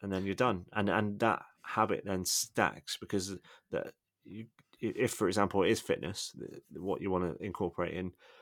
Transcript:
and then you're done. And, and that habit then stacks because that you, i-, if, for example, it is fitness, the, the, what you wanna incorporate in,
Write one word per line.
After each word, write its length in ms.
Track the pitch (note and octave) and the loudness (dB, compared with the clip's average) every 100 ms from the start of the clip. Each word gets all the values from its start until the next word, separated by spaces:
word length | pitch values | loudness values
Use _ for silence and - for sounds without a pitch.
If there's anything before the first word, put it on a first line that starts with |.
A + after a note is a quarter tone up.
and 100 | G2+ | -4
then 140 | F#2+ | -2
you're 100 | G2 | -2
done. 300 | F#2+ B2+ F#2+ F2+ | 2 2 2 -2
And, 160 | G#2+ G2+ | 0 2
and 300 | F#2 G#2+ G2+ | 4 2 2
that 240 | A2+ F#2 - _ | 2 2 -2 _
habit 420 | - - G#2+ G2 G2+ | -4 2 2 2 0
then 180 | F#2+ | -2
stacks 720 | F2+ - - - F#2+ - - - | 0 0 0 2 2 2 -8 -10
because 400 | - G2+ F#2+ F#2+ - - _ | -2 -2 -2 -6 -12 -20 _
that 220 | - - - _ _ | -4 -4 -10 _ _
you, 220 | - G2 A2+ _ _ _ | -16 -14 -14 _ _ _
i-, 120 | A2+ - | -4 0
if, 160 | G#2 | 0
for 160 | - F#2+ | 2 0
example, 340 | G2 G2+ G2 | 2 2 4
it 60 | F#2 | 4
is 100 | A2 | 2
fitness, 500 | - - D#2+ G2+ - | 2 -2 -2 -6 -10
the, 300 | - - - - | -10 -14 -14 -14
the, 120 | D2 | -8
what 200 | F2+ - | -4 -2
you 80 | G2 | 0
wanna 240 | F#2 F2+ C#2 | 0 0 -2
incorporate 520 | G2+ F2+ F2+ - E2+ | -8 -4 -4 -2 -4
in, 200 | E2 F#2 - - - | -2 -6 -8 -20 -20